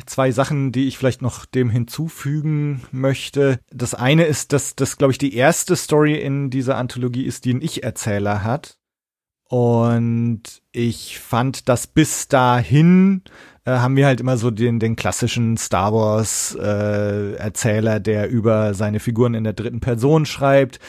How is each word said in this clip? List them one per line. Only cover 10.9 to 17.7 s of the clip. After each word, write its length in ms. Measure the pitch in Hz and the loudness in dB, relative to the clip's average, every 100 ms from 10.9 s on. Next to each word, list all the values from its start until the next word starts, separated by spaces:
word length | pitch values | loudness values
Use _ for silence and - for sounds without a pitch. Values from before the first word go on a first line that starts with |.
| - - - | -4 -12 -16
fand, 500 | - 117 131 123 - | -4 -2 -2 -2 0
dass 160 | 120 - | 0 2
bis 420 | - 151 - - | 2 2 0 0
dahin, 960 | 135 123 123 85 139 165 185 190 190 - - - _ | 2 4 2 4 6 6 6 6 2 -4 -20 -20 _
äh, 80 | - | -2
haben 240 | 127 123 135 | 0 2 4
wir 120 | 139 | 4
halt 120 | 123 | 2
immer 180 | 127 123 | 0 0
so 120 | 120 | -2
den, 300 | 104 120 117 | 0 0 2
den 160 | 113 107 | 0 -2
klassischen 600 | - - 117 123 113 113 | -4 -2 -2 0 0 -2
Star 380 | - 90 98 | -2 0 0
Wars, 640 | 110 107 107 110 - - - | 2 2 0 -2 -4 -6 -6
äh, 760 | 104 104 104 104 104 101 101 - | -4 -2 -2 -2 -2 -2 -6 -6
Erzähler, 640 | 104 - 113 | -8 -4 -2